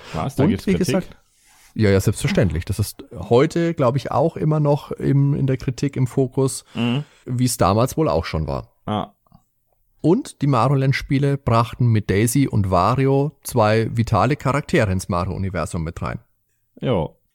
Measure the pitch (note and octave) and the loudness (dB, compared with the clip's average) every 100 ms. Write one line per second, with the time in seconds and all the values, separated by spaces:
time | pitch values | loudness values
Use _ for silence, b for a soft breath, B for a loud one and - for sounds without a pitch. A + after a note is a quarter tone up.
0 | B D#2+ C3+ - G3+ G3 - F3 F3+ F#3 | B -6 -4 0 2 2 0 0 0 -2
1 | - - _ b b b b - G#2 G2 | -4 -16 _ b b b b 0 4 4
2 | A2+ - C#3+ F#3+ G2+ D#2 - F#2 G#2+ - | 2 -2 -2 2 0 0 -4 -4 -6 -8
3 | - A2+ G2 A#2+ D#3 F3 E3+ E3 B2 C#3 | -16 -10 2 2 4 0 -2 0 0 0
4 | - A#2+ D#3+ - D3+ D3+ D3 D3 - - | -2 -2 -2 0 0 2 2 0 -4 -4
5 | C#3 C#3 C#3 C#3+ C3+ C3 - - C#3+ C3 | 0 2 2 0 0 -2 -4 -4 -4 -2
6 | C3 - B2+ - C3+ - - A2+ A#2 B2+ | -2 0 -2 0 -2 -4 -10 -4 -2 -2
7 | D3 b - B2 B2 - F2 G#2 C3 - | -6 b -6 -2 0 2 2 2 0 0
8 | D#3 D#2 - D#2 D2 C2+ - _ - G#2 | 0 0 -2 -4 -4 -6 -8 _ -8 -6
9 | - _ _ _ _ _ _ _ _ _ | -6 _ _ _ _ _ _ _ _ _
10 | D3+ A3 - - C#3+ B2+ B2+ C#3 C3+ B2+ | 2 2 0 -4 0 2 4 2 2 0
11 | - C#3 C#3 C#3 - A2+ A#2 - A#2+ G#2+ | 0 0 0 -2 0 2 0 0 2 2
12 | - F#2+ A#2+ C#3+ C3+ A2+ F#2+ F2+ G2 B2+ | 2 2 2 2 2 0 2 2 2 2
13 | C3+ C#3 D3 - - A#2+ G#2+ A2 A2 A#2 | 2 2 0 -6 -4 0 2 2 0 -2
14 | A2+ F#2+ A2 D3 C3+ C3+ - E3+ G#2 F#2 | 0 2 2 0 -2 -4 0 0 0 -2
15 | - F2 F#2 G2+ F#2+ F#2 D#2 F2 D#2+ - | -2 -4 -2 -4 -4 -4 -6 -6 -8 -8
16 | C2 - _ _ _ _ _ - C#3+ G2+ | -8 -10 _ _ _ _ _ -8 -2 -2
17 | D2 _ _ | -4 _ _